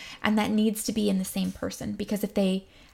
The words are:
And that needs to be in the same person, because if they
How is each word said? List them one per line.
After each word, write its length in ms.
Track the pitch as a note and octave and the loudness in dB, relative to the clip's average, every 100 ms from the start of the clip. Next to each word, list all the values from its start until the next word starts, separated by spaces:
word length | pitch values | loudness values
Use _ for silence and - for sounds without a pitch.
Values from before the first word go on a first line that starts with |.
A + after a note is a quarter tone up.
| - - | -16 -4
And 160 | - G#3+ | 2 2
that 120 | G#3 | 4
needs 340 | G#3+ A3 G#3 | 4 2 2
to 80 | - | -2
be 180 | G#3 G#3 | 0 2
in 80 | F#3+ | 2
the 60 | |
same 260 | F#3 F#3+ F#3 | -2 -2 -4
person, 420 | - F#3 - - | -4 -6 -6 -6
because 280 | G#3 G3+ G3+ | -6 -4 -2
if 120 | G3 | 0
they 320 | G#3 F#3+ F#3+ - - - | 2 2 2 -4 -20 -20